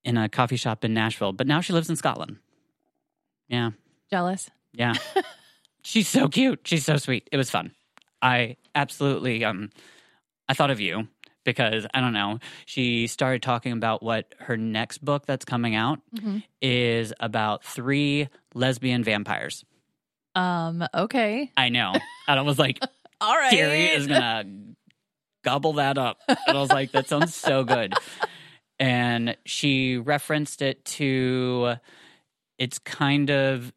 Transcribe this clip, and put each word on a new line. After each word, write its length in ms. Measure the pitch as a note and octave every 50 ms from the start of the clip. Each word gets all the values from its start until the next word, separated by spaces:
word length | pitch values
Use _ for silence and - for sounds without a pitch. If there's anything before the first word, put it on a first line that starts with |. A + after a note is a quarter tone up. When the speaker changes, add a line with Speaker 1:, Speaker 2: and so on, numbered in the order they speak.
| _
Speaker 1:
in 140 | A2+ A#2
a 100 | A#2 A2 G#2+
coffee 260 | - - B2+ A#2 B2+
shop 260 | A#2+ - A#2+ A2 - -
in 100 | A2+ A2
Nashville, 380 | A2 A2 A2+ - - A2 G2 F#2+
but 140 | G2 C3
now 140 | C3+ E3 E3+
she 120 | F3+ - F3+
lives 160 | E3 E3 E3
in 60 | E3
Scotland. 420 | C#3 - C#3+ - - - - G2+ - _ _ _ _ _ _ _ _ _ _ _ _ _ _ _ _ _ _ _ _ _
Yeah. 240 | _ A#2 A#2+ A#2 A#2 A2 _ _ _ _ _ _ _
Speaker 2:
Jealous. 400 | G3+ F3+ F3 F3+ F#3+ F#3+ - - _ _ _ _ -
Speaker 1:
Yeah. 200 | A#2 A#2+ A#2+ - - - - - G4 - - - -
Speaker 2:
<laughs> 440 | _ _ _ _ _ _ _ _ _
Speaker 1:
She's 240 | - - A3+ F#3
so 200 | - - C4 A#3+
cute. 340 | - - G#3+ C4 C4 - - _
She's 200 | - E3+ D#3 C3+
so 120 | - D3+
sweet. 300 | C#3+ - - B2+ A2 _ -
It 60 | -
was 120 | C#3 C3 -
fun. 220 | - F#2 - - _ _ _ _ _ - _ _ _ _
I 360 | - B2+ B2+ A#2+ A#2+ A2+ C3 _ _ _ -
absolutely, 680 | D3 C#3 - - - C#3+ C#3+ C3+ F#2+ G2+ C3 A#2 A2 A#2
um, 280 | G#2+ G#2 F#2 G#2 G#2 _ - - - - - _ _ _ _ _ _ _ _ _
I 60 | - C3+
thought 160 | - D3+ C#3
of 100 | C3 G#2
you 280 | G#2 F2 E2+ G#2 G#2+ - _ _ - _ _ _ _
because, 440 | B2+ A#2 - B2 G#2+ A2 A2 G#2 - -
I 80 | C3
don't 120 | B2+ B2 A2+
know, 240 | G#2 G2+ G2+ A2 A#2 - - - - -
she 400 | - - C3+ B2 B2 A#2+ A#2 A#2
started 340 | A#2 - - C#3 C3 C3 A#2
talking 300 | - C3+ B2 A#2 - B2+
about 320 | A#2+ A2+ A2+ A2+ A2 - -
what 300 | A2+ A2+ A2 G2+ _ - _
her 180 | - - A#2+
next 420 | A2 A2+ A2+ A2 A2 A#2 - - -
book 260 | C#3+ D3 C#3+ C#3+ _
that's 180 | - C3+ B2+ -
coming 280 | - B2+ A#2+ A#2 A#2 G#2+
out 240 | A2 A2+ B2+ D#3 - _ _ -
Speaker 2:
Mm-hmm. 220 | A3 G#3 G#3+ G3 G#3+ - _ _ _
Speaker 1:
is 520 | - C3 B2 B2 B2 A#2 A2+ A#2 A2+ A2 A#2 _
about 440 | A#2+ A2+ G#2 A2+ G#2+ G#2+ G#2 - -
three 680 | - - C3+ A#2+ C3 C#3 C#3+ D3 C#3+ C#3+ D3 D3 C3+ _ - _ _ _
lesbian 500 | A#2+ B2+ C3 C3 A#2 C3 B2+ B2 B2 A2+
vampires. 600 | A2 G#2+ G#2 G2+ - F#2 G#1+ A1+ D2 - - - _ _ _ _ _ _ _ _ _ _ _ _ _ _
Speaker 2:
Um, 500 | F#3 F3+ F3+ F3+ E3+ E3 E3 E3 E3+ E3+ - -
okay. 580 | D#3+ F#3+ A3+ - B3+ A3+ G#3 G#3+ C4 D4 B3+ _
Speaker 1:
I 120 | - B2+ B2
know. 240 | A#2+ B2 A2 F#2 F#2 - - - - - -
And 120 | - C#3+ C3+
I 40 | C#3+
was 160 | D3 C#3+ C3+
like, 200 | D3 C3 C3+ - - - _ _
Speaker 2:
<laughs> 200 | _ - _ _
All 140 | G#3 G#3+ B3
right. 140 | D#4+ C#4+ C4
Speaker 1:
"Terry 340 | A#3 - D#3 D3+ D3+ D#3 -
is 200 | - - D3 C#3+
gonna 380 | - - - - - - A2+ - G2 F#2+ G2+ - A2+ - _ _ _ _ _ _ _ _ _ _ _ _ _ -
gobble 300 | B2 C3 D3 C#3 D#3+ D3
that 240 | D3 C#3 C3+ -
up." 220 | - B2+ A#2 G2+ _ -
And 100 | - C4 - -
I 140 | - - C#3
was 80 | C#3 B2+
like, 200 | - C3+ C#3 - -
"That 140 | C3+ C3+
sounds 280 | - D3+ D3 D#3+ E3 -
so 280 | - - D#3+ C3+ C3+ C3
good." 300 | A#2 C3+ A#2+ A2 F#2+ F#2+ -
Speaker 2:
<laughs> 40 | - - - - - - - - - - - _ _ _ _ -
Speaker 1:
And 580 | C3+ C3 B2 B2 A#2+ A#2+ A#2+ A#2 A#2 A#2 - _ _
she 520 | - - - - C#3+ C3+ C3 C3 B2+ B2+
referenced 680 | B2 A2+ C#3+ D3 C#3+ - - D#3 D3 D3+ - - - C#3+
it 200 | C3+ C3 _ _
to, 880 | - - - D3 C3+ C3 C3 B2+ B2+ B2+ B2+ B2+ B2+ B2 B2 A#2+ A#2+ A#2 A#2+ _ - - - - - - _ _ _ _ _ _ _ _
it's 220 | - B2+ B2 - -
kind 500 | _ - - - D3+ C#3 C#3 D3 C#3+ C#3
of 420 | C#3+ C#3 C3+ C3+ C3+ B2 A#2+ B2 _